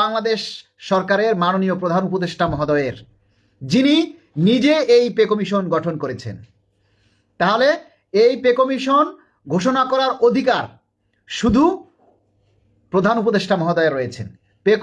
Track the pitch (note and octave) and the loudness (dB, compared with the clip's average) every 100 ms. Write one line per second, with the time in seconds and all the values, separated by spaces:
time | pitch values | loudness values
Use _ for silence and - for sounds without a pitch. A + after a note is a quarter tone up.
0 | G#3+ A3 A3+ G#3+ - - - _ - F#3+ | 0 -2 -2 -4 -6 -16 -20 _ -4 -2
1 | F#3 G3 A3+ F#3+ F3 F#3+ F#3+ F#3 F3+ E3+ | 0 0 0 0 0 0 -2 -2 -2 -2
2 | F#3 F#3 F3 - E3+ D3 D3+ D3 C3 - | -2 -4 -6 -4 -4 -2 -2 -2 -2 -8
3 | - _ _ _ _ - C3 G#3 C#4 D#4+ | -16 _ _ _ _ -16 -2 2 4 2
4 | - - _ D3 F#3 B3 C#4 D#4 B3+ A#3+ | 0 -8 _ -2 2 2 2 2 4 4
5 | A#3+ G3 G#3 G#3+ F3+ G3+ F#3 D#3+ E3+ D#3 | 4 2 0 0 -2 -2 0 -2 -2 -6
6 | C#3 B2 A2 F#2+ - _ _ _ _ _ | -6 -8 -12 -14 -18 _ _ _ _ _
7 | _ _ _ - F3 A3+ C4+ E4 - _ | _ _ _ -4 0 2 2 0 -6 _
8 | _ G3 A#3+ C4 B3+ B3 C4 C4 C4 C#4 | _ 2 2 2 0 2 0 -2 0 2
9 | E4 F#4+ _ _ - F3 B3+ C4 C4 C4 | 0 -4 _ _ -4 -2 0 0 0 0
10 | C4 B3+ A#3+ C4+ C4 F#3 - - _ _ | 0 2 2 2 0 -2 -4 -14 _ _
11 | _ _ - - A3+ A3+ E4 F#4+ - _ | _ _ -14 -4 0 4 2 0 -8 _
12 | _ _ _ _ _ _ _ _ _ F#3+ | _ _ _ _ _ _ _ _ _ 0
13 | G3 A#3 G#3+ G#3 - F#3 E3 E3+ D#3+ C3+ | 0 0 0 -2 0 -2 0 0 0 0
14 | A#2+ - F#2+ - _ _ F#3+ G#3 | -6 -10 -14 -18 _ _ 0 2